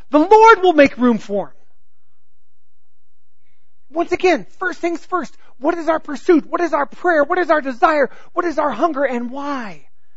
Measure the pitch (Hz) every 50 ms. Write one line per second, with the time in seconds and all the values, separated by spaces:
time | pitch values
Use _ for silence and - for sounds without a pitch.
0 | - - - 294 311 381 440 427 440 453 453 370 370 370 330 302 285 277 - 226
1 | 247 247 233 202 - - 202 202 170 - - - - - - - - - - -
2 | - - - - - - - - - - - - - - - - - - - -
3 | - - - - - - - - - - - - - - - - - - 269 320
4 | 339 - 359 339 - 370 330 240 175 - - - 370 359 320 - - 349 339 302
5 | - - 370 349 262 - - - - - - - 254 302 349 339 311 311 320 311
6 | - - 294 - - - 359 294 - - 311 339 349 320 302 294 277 - - -
7 | - 359 339 302 285 285 359 359 349 285 330 302 247 277 247 220 - 330 311 302
8 | 269 - - - - - - 339 359 349 285 294 302 294 226 208 294 339 294 262
9 | 285 240 254 240 240 240 254 277 277 285 285 262 233 202 170 - - - - -
10 | - - -